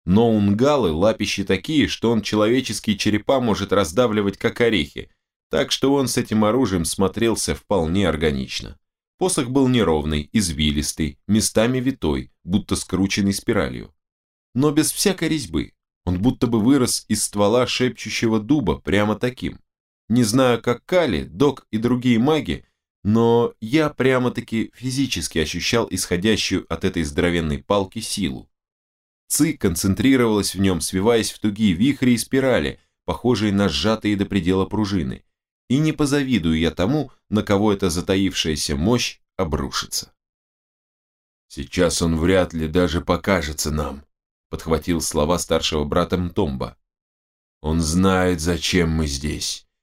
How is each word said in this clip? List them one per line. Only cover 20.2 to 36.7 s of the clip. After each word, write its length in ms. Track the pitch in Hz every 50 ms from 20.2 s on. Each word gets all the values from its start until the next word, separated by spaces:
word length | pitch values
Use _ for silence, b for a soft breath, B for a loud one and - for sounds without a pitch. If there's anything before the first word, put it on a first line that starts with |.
| 123
знаю, 380 | 104 104 131 131 127 120 113
как 240 | - - 123 - _
Кали, 380 | - - 180 165 139 95 73 65
Док 420 | 65 76 90 135 147 - - _ _
и 60 | - 107
другие 420 | 110 120 123 123 120 127 120 110
маги, 460 | 117 143 160 156 120 - 71 - - _ _ _ _ _ _ _ _
но 480 | 98 107 113 117 117 117 117 120 117 - _
я 280 | - 110 120 156 156 147
прямо-таки 800 | 147 - 123 131 131 127 127 123 117 - - - 113 113 107 - _
физически 680 | - 120 131 127 135 139 - - 82 76 - - 80
ощущал 480 | 78 73 - 85 - - - 117 113 -
исходящую 760 | - 92 - - 90 87 90 110 107 92 - - 98 87 - -
от 160 | 82 - -
этой 200 | 95 92 90 80
здоровенной 560 | 73 71 82 85 87 85 87 80 78 73 67
палки 400 | - _ 98 104 98 92 - 113
силу. 500 | 113 - - - 98 73 65 60 - _ _ _ _ _ _ _ _ _ _ _ _ _ _ _ _ _
Ци 260 | - - 151 165 151
концентрировалась 1000 | - - 101 82 80 - 98 95 - 110 131 135 127 120 113 107 104 95 - -
в 60 | 90
нем, 200 | 98 95 92 82
свиваясь 520 | 80 - - 92 95 113 120 113 104 -
в 80 | - -
тугие 340 | - 107 101 101 113 104 87
вихри 380 | 80 110 139 139 135 135 123
и 60 | 123 110
спирали, 640 | - - - 135 131 135 120 95 73 67 - - _ _ _ _ _
похожие 460 | - 87 - - 120 127 107 107 107
на 160 | 98 98 101 95
сжатые 480 | 78 69 78 107 110 110 - 107 104
до 100 | 98 98
предела 400 | 95 101 101 82 87 95 95 95
пружины. 580 | 92 - 101 107 95 101 95 76 64 60 - _ _ _ _ _ _ _ _ _ _
И 80 | 120 139
не 140 | 156 156
позавидую 680 | 151 - 151 135 135 147 139 131 127 104 80 82 80 78
я 100 | 85
тому, 420 | 82